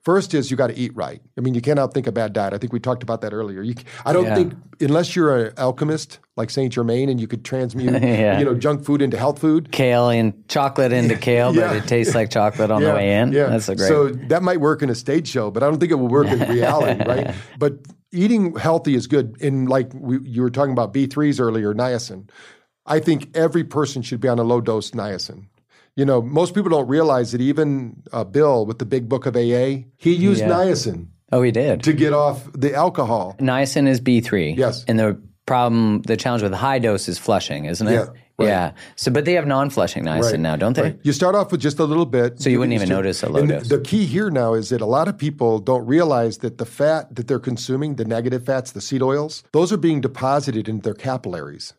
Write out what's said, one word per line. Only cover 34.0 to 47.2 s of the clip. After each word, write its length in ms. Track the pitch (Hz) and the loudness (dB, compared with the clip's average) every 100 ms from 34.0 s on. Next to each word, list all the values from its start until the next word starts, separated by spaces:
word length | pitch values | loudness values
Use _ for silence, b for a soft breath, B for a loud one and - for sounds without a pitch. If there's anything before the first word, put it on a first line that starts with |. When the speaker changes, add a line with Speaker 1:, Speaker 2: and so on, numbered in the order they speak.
| 127 123 | 2 2
Speaker 2:
three. 320 | 117 101 78 82 | 2 0 0 0
Speaker 1:
Yes. 280 | 127 - - | 0 -2 -2
Speaker 2:
And 100 | 113 | 2
the 220 | 110 95 - _ | 2 0 -10 _
problem, 580 | - 127 123 117 110 107 | -2 0 2 2 2 0
the 140 | - 113 | 0 -2
challenge 280 | 131 120 | 0 0
with 80 | 104 | -2
high 240 | 95 135 135 | -2 0 0
dose 300 | 117 101 - | 0 0 -2
is 100 | 87 | -6
flushing, 460 | - 101 - 73 | 0 0 0 -8
isn't 240 | 73 85 110 | -6 -2 0
it? 40 | |
Speaker 1:
Yeah, 100 | 117 98 - b - | 0 0 -10 b -2
right. 80 | 110 | 0
Speaker 2:
Yeah. 240 | 98 87 - B | 2 -2 -6 B
So, 160 | - - | -6 -2
but 140 | 131 | 0
they 80 | 147 | 2
have 160 | 180 147 | 0 2
non-flushing 560 | 135 139 - 87 - | 0 0 0 -2 -2
niacin 180 | 80 78 - | -4 0 0
Speaker 1:
Right, 60 | 78 | 0
Speaker 2:
now, 140 | 80 | -2
don't 200 | 78 98 131 | 0 0 0
they? 60 | |
Speaker 1:
right. 160 | 147 151 | 0 -2
You 100 | 147 | -2
start 220 | 143 180 | 0 2
off 160 | 202 190 | 2 0
with 100 | 170 | -2
just 200 | 143 147 | -2 0
a 40 | |
little 220 | 156 156 165 | 0 2 0
bit. 340 | 123 120 123 | 2 0 0
Speaker 2:
So 80 | 139 | 0
you 120 | 120 | 2
wouldn't 140 | 127 | 2
even 80 | 113 | 0
Speaker 1:
It's 60 | 95 | 0
ju-, 40 | |
Speaker 2:
notice 280 | 95 98 92 | 0 0 -2
a 40 | - | -2
low 120 | 80 | 2
Speaker 1:
and 80 | 147 | 2
Speaker 2:
dose. 200 | 143 117 | 0 0
Speaker 1:
the 120 | 143 | -2
key 240 | 127 214 185 | 0 0 0
here 240 | 147 214 | 0 -2
now 240 | 143 117 | 0 0
is 140 | 113 104 | 0 -2
that 120 | 123 | -2
a 60 | 107 | 0
lot 220 | 131 170 | 0 0
of 100 | 202 | -2
people 400 | 147 147 120 110 | -6 0 0 2
don't 260 | 104 127 | 2 0
realize 540 | 113 151 170 127 117 107 | 2 2 4 2 0 -2
that 200 | - - | -8 -8
the 80 | - | -12
fat 460 | - 147 160 - | 0 0 0 -4
that 100 | 123 | -10